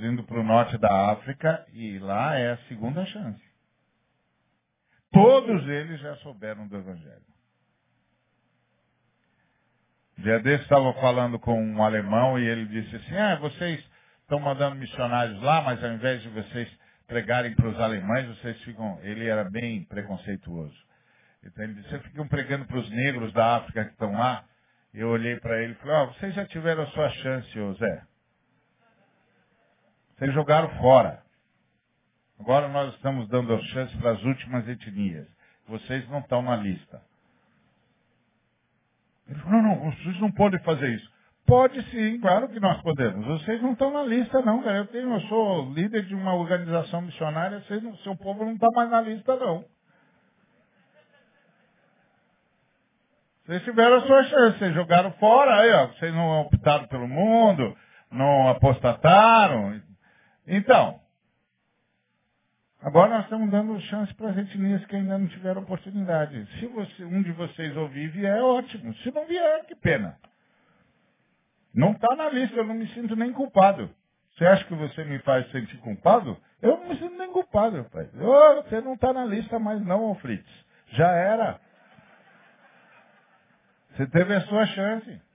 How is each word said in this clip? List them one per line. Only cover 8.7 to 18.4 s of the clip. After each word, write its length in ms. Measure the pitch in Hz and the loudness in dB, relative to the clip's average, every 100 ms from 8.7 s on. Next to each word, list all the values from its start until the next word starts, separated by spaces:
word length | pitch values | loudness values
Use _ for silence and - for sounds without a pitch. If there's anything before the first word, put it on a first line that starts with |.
| _ _ _ _ _ _ _ _ _ _ _ _ _ _ - | _ _ _ _ _ _ _ _ _ _ _ _ _ _ -8
Dia 220 | 98 113 | -2 0
desse 240 | 117 143 | 0 -2
estava 280 | - 143 131 127 | 2 2 2 0
falando 420 | 127 123 123 117 | 0 0 -2 -4
com 240 | - 113 | -4 -2
um 220 | 110 107 | -2 0
alemão 560 | 107 110 101 110 131 127 | 0 0 -2 0 2 0
e 80 | 117 | -2
ele 180 | 117 107 | -4 -6
disse 300 | 110 107 113 | -8 -10 -14
assim, 200 | - 180 | -10 -4
"Ah, 200 | 208 160 | -2 -2
vocês 520 | 147 - 175 156 - _ _ _ | -6 -8 -8 -8 -12 _ _ _
estão 180 | _ 147 | _ -4
mandando 360 | 143 135 143 135 | -4 -2 -4 -4
missionários 640 | 123 - 123 120 117 101 | -12 -6 -4 -2 -2 -4
lá, 180 | 131 160 | 0 0
mas 220 | 143 120 | 0 -6
ao 80 | 120 | -8
invés 320 | 113 127 127 | -6 -4 -6
de 60 | 110 | -8
vocês 380 | 107 104 123 117 - _ _ _ | -12 -10 -10 -12 -14 _ _ _
pregarem 480 | 120 104 123 120 | -8 -2 -2 0
pros 260 | 110 117 107 | -2 -2 -2
alemães, 480 | 113 107 95 123 127 | -4 -4 -4 -4 -4
vocês 200 | 110 | -12